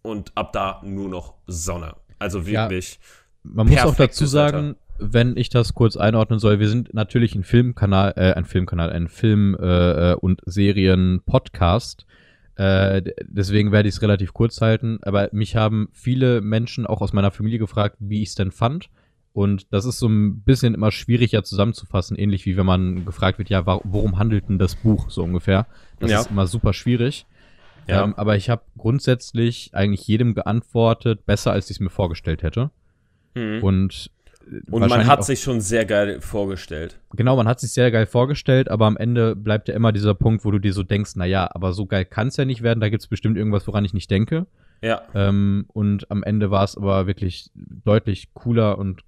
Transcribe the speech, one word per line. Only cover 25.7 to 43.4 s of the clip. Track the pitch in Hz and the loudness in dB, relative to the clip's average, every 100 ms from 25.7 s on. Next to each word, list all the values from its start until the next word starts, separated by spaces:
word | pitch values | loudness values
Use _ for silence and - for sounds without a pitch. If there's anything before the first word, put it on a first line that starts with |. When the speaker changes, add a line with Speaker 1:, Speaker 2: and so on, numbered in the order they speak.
| - - - | -10 -20 -6
Speaker 2:
Das | 113 | 0
Speaker 1:
Ja. | 104 | 0
Speaker 2:
ist | 104 | 0
immer | 101 92 | 0 0
super | 113 110 | 0 0
schwierig. | 98 120 120 120 - _ _ _ - - - - | 0 -2 0 0 -4 _ _ _ -20 -20 -18 -2
Speaker 1:
Ja. | 92 104 | 0 0
Speaker 2:
Ähm, | 101 | -2
aber | 104 104 | 0 0
ich | 95 | 0
hab | 120 - - | -4 -6 -6
grundsätzlich | 113 139 - 123 - 113 117 117 - | -2 0 0 -2 -2 -2 -2 -2 -8
eigentlich | - 101 95 - | -2 0 -2 0
jedem | 107 123 | 2 2
geantwortet, | 107 - 113 - 120 113 117 120 110 - | 0 -2 -4 -2 0 2 2 -2 -2 -2
besser | 104 120 | 0 0
als | 98 - | -2 -4
ich's | - | -8
mir | 92 | -6
vorgestellt | - 92 82 - 80 | -4 -4 -4 -4 -4
hätte. | 82 113 139 _ _ _ _ _ _ 127 | -2 -4 -6 _ _ _ _ _ _ -8
Speaker 1:
Mhm. | 110 107 | -6 -2
Speaker 2:
Und, | 98 95 95 - - _ _ _ - | 0 2 0 -6 -18 _ _ _ -18
äh, | - - | -16 -6
Speaker 1:
Und | 113 | 0
man | |
Speaker 2:
wahrscheinlich | 120 123 113 | 2 4 4
Speaker 1:
hat | 143 | 4
Speaker 2:
auch | |
Speaker 1:
sich | - 131 | 2 -4
schon | - 120 | -2 -4
sehr | 98 117 104 | 0 -2 2
geil | 104 101 92 | 0 0 -4
vorgestellt. | - 107 98 95 - 78 85 - _ | -8 -6 -4 -6 -10 -10 -10 -14 _
Speaker 2:
Genau, | - 120 131 | -2 0 2
man | 113 | 2
hat | 127 | 0
sich | 120 | -4
sehr | - 123 | 0 2
geil | 113 110 | 2 2
vorgestellt, | 123 127 147 - 131 131 | 0 0 -2 2 2 2
aber | 107 107 | 2 2
am | 104 | 2
Ende | 113 120 113 101 | 0 2 0 0
bleibt | 107 107 - | -2 -2 -2
ja | 110 | 2
immer | 113 | 2
dieser | 104 104 98 | 2 0 2
Punkt, | 110 110 104 | 2 2 0
wo | |
du | 101 | 0
dir | 98 | 0
so | 98 | -2
denkst, | 92 101 101 95 | -2 -2 -2 -4
„Na | 90 | -2
ja, | 95 87 | 0 -2
aber | 85 92 | -2 -4
so | 90 98 | -4 -2
geil | 98 90 | -4 -2
kann's | - 120 - | -4 -4 -2
ja | 135 | -4
nicht | 117 | -2
werden, | 117 117 | -2 0
da | 107 | 0
gibt's | 107 - | -4 -6
bestimmt | 110 110 | -4 -2
irgendwas, | 101 | 0